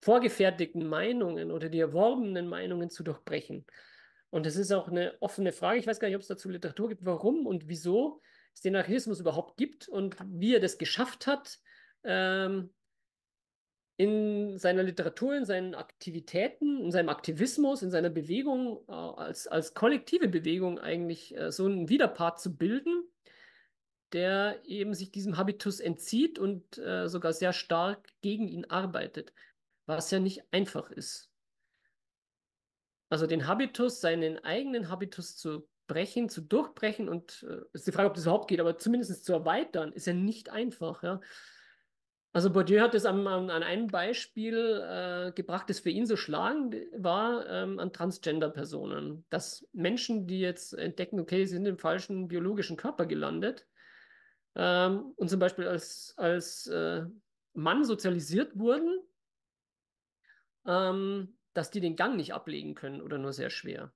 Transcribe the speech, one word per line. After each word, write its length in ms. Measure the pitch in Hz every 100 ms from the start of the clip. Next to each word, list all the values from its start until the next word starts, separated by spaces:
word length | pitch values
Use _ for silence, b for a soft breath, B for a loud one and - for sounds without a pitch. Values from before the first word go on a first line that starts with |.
vorgefertigten 840 | - 233 240 - 190 175 170 170 160
Meinungen 640 | 156 196 247 190 165 165
oder 180 | 165 160
die 120 | 165
erworbenen 680 | 160 156 214 262 220 185 175
Meinungen 420 | 170 185 175 170
zu 120 | -
durchbrechen. 640 | 165 151 - 151 - 143 - B B B B B B
Und 160 | 165 156
das 100 | 156
ist 160 | 196
auch 160 | 196 170
eine 280 | 175 175 -
offene 320 | 190 - 190
Frage. 260 | - 175 233
Ich 80 | 240
weiß 140 | 220
gar 80 | 214
nicht, 80 | 196
ob 60 |
es 60 | 190
dazu 200 | 190 190
Literatur 380 | 180 170 143 220
gibt, 160 | 208
warum 420 | 185 170 202 311 254
und 220 | 185 151
wieso 520 | 165 165 196 294 294 B B B
es 80 | -
den 140 | 190 196
Anarchismus 440 | 170 240 - 185
überhaupt 360 | 170 151 170 -
gibt 320 | 285 - -
und 280 | 202 196 - 190
wie 280 | 175 202
er 60 | 247
das 180 | 185 -
geschafft 480 | - - 254 - -
hat, 340 | 277 - - b b b b
ähm, 720 | 240 185 185 190 190 196 180 _ _ _ _ _ _ _ _ _ _ _ _ _
in 640 | 196 214 214 208 208 190
seiner 240 | 185 185
Literatur, 540 | 185 175 - 165 247 285
in 80 |
seinen 300 | 220 190 185
Aktivitäten, 1040 | 170 - _ - 170 160 170 226 - 294 277
in 100 | 196
seinem 180 | 180 165
Aktivismus, 760 | 147 - 156 247 - 285 269
in 80 | 185
seiner 200 | 180 170
Bewegung, 720 | 160 147 196 277 262 254 220 -
äh, 40 |
als, 540 | 180 170 - 156 156 -
als 280 | 160 160
kollektive 540 | - 226 285 - 349 294
Bewegung 500 | 175 160 170 185 175
eigentlich, 560 | - 170 170 165 - -
äh, 160 | -
so 140 | 151 190
einen 220 | 196 160
Widerpart 520 | 220 214 - 170 -
zu 160 | 190 151
bilden, 480 | 165 240 285 349 349 _ _ b b b b b _ _ _
der 480 | 170 180 196 202 208
eben 300 | - 202 202
sich 180 | 190 190
diesem 240 | 202 196 165
Habitus 440 | 190 202 208 196
entzieht 580 | - 165 - 220 320 -
und, 400 | 196 196 - -
äh, 300 | - 180 180
sogar 240 | 175 170
sehr 200 | 160 180
stark 560 | 175 - 170 180 202 - _
gegen 280 | 202 208 214
ihn 160 | 170 -
arbeitet, 680 | 175 190 165 - - - B B _ _ _ -
was 240 | 156 -
ja 80 | 190
nicht 240 | 190 190 -
einfach 380 | 185 196 151 -
ist. 400 | - 151 - - _ _ _ _ _ _ _ _ _ _ _ _ _ _ _ _ _ _
Also 160 | 156 156
den 200 | 165 139
Habitus, 540 | 208 269 - 247 240
seinen 380 | 175 170 160 160
eigenen 440 | - 185 277 247 175
Habitus 480 | 175 190 - 170 -
zu 320 | 170 151 151 _ _
brechen, 420 | 151 196 - 233
zu 120 | -
durchbrechen 680 | 156 226 302 - 214 208 202
und, 360 | 170 - - -
äh, 120 | - -
ist 140 | - -
die 60 |
Frage, 160 | - 202
ob 60 |
das 100 | 196
überhaupt 240 | 165 196 208
geht, 120 | 175
aber 180 | 170 170
zumindest 460 | - 240 202 185
zu 80 | -
erweitern, 600 | 175 160 190 330 175 156
ist 140 | - -
ja 80 |
nicht 340 | 175 196 220 -
einfach, 520 | 208 247 - 165 170
ja. 180 | 170 190 B B B B B B B _ _ _ _
Also 180 | 175 185
Bourdieu 300 | 185 175 208
hat 160 | 233 226
es 100 | 208
am, 220 | 190 196
am, 200 | 185 185
an 140 | 165
einem 240 | 170 180 226
Beispiel, 960 | 190 180 240 - - 220 226 226 214 175 180 180 180 180
äh, 40 |
gebracht, 380 | 175 180 185 185
das 80 | 190
für 120 | -
ihn 140 | 180
so 120 | 233 220
schlagend 580 | - 151 190 294 262 220 - -
war, 500 | 180 180 226 240 -
ähm, 300 | 180 190 196
an 140 | 180
Transgender-Personen. 1300 | - 175 185 - 156 156 151 139 151 147 147 147 151 -
Dass 380 | 160 - - -
Menschen, 540 | - 170 233 - 226 180
die 140 | 185
jetzt 320 | 185 180 -
entdecken, 460 | - 165 - 180 202
okay, 240 | 160 185
sie 80 | 190
sind 120 | 180 202
im 120 | 185
falschen 480 | 160 175 185 190 185
biologischen 500 | 175 175 208 185 170
Körper 300 | 240 302 165
gelandet, 600 | 151 147 160 - - _ B B B B B B B _ -
ähm, 560 | 180 180 185 196 269 -
und 120 | 170
zum 80 | 190
Beispiel 260 | 180 180 180
als, 460 | 180 - - - -
als, 500 | 170 175 170 - -
äh, 360 | 170 165 170 165 214 _ _ _
Mann 300 | - 156 240
sozialisiert 760 | 277 175 190 175 143 175 302 196
wurden, 420 | 226 269 330 370 370 _ _ _ _ _ _ _ _ _ _ _ b b b _ -
ähm, 720 | 180 185 185 196 202 190 - _
dass 160 | - 151
die 100 | 208
den 160 | 180 160
Gang 200 | 190 240
nicht 180 | 151
ablegen 400 | 151 - 147 151
können 260 | 147 139 139
oder 160 | - 147
nur 140 | 135
sehr 180 | 139 120
schwer. 420 | - - 139 143